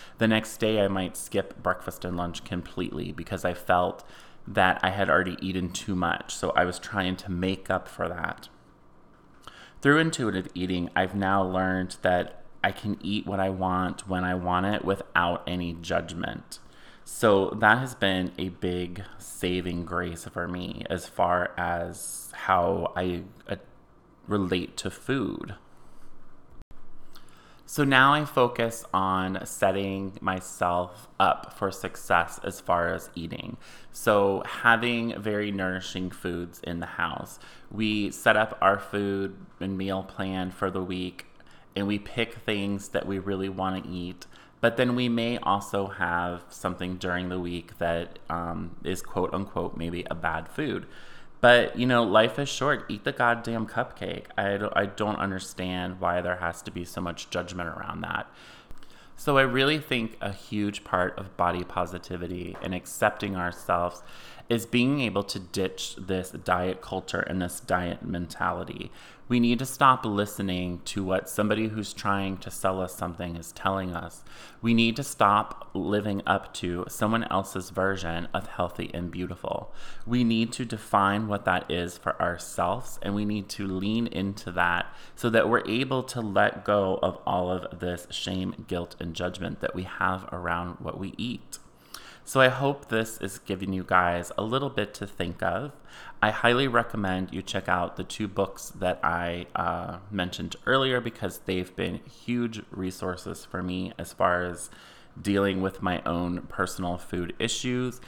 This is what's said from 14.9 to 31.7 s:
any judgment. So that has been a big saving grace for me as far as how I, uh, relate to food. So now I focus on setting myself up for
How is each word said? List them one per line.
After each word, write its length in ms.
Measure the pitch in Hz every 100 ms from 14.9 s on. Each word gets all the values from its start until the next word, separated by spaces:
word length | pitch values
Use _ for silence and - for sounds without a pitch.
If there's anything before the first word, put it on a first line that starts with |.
| 98 - 85 87 87 -
any 240 | 90 87
judgment. 880 | 85 85 85 82 85 - - - - - - - - -
So 360 | - 113 98 95 107
that 180 | 107 117
has 160 | 131
been 380 | - 98 92 92 -
a 100 | 92
big 540 | 87 92 90 87 95 95 -
saving 680 | - - 90 90 90 87
grace 400 | 82 87 87 82
for 240 | - - 87
me 340 | 90 90 - -
as 180 | 92 -
far 460 | - 90 90 87 -
as 760 | 87 87 87 82 - - -
how 580 | - - 92 85 87 85 90
I, 280 | 92 87 95 - -
uh, 100 | - - - - - - - -
relate 520 | 104 90 90 - -
to 120 | 98
food. 640 | - - 135 - 50 - 98 - - - - - - - - - - - - - - - - - - - - -
So 180 | -
now 300 | 139 131 139
I 100 | 147
focus 600 | 143 - 120 - 117 - -
on 500 | 95 95 92 92 95
setting 720 | - - 98 98 98 98 98 95
myself 840 | 95 92 - - 90 87 90 - - -
up 320 | 95 - -
for 180 | - 98